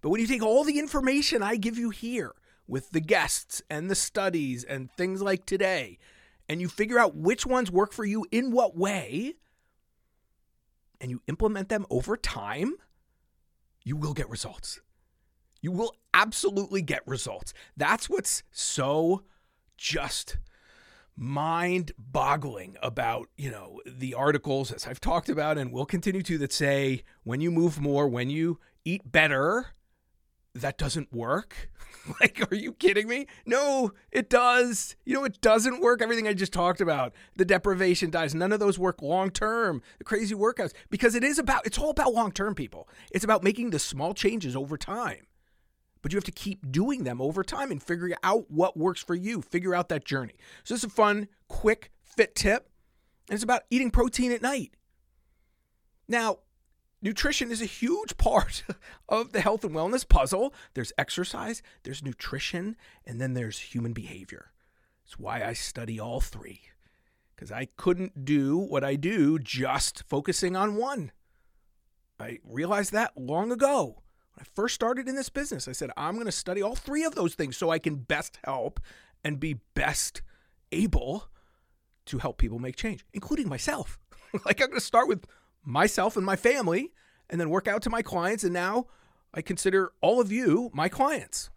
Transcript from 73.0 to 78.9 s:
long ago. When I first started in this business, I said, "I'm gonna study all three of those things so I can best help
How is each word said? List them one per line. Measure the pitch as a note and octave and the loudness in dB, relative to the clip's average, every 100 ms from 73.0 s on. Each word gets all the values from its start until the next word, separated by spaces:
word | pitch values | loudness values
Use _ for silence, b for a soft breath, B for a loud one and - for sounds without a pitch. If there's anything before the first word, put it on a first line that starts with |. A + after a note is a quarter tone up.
| A#3 - | -2 -4
long | B2+ D#3 G#3+ | -4 -2 -2
ago. | A#3+ C#4 C#4+ C#3+ - - _ _ | 2 4 4 0 -6 -20 _ _
When | - - | -20 -14
I | |
first | - A3+ | -4 -4
started | - A3+ C4 C4 | 0 0 0 -4
in | C4 | -6
this | C4 | -6
business, | C#4 C#4+ D4 - | -6 -6 -8 -8
I | |
said, | - C3+ - | -8 -8 -6
"I'm | D3+ G#3 | -6 -4
gonna | A3+ | -4
study | - - F#3+ | -6 -4 -2
all | G3+ A#3+ | -2 -4
three | - C#4+ | -4 -2
of | D#4+ | -2
those | - F3 | 0 -2
things | - D3 B2+ | -2 -6 -2
so | D#3+ | 0
I | E3 | 0
can | D#3+ D3 | -2 -4
best | B2 D3+ - - | -2 -2 -4 -10
help | - C3+ A#2+ - B | -8 -4 -4 -6 B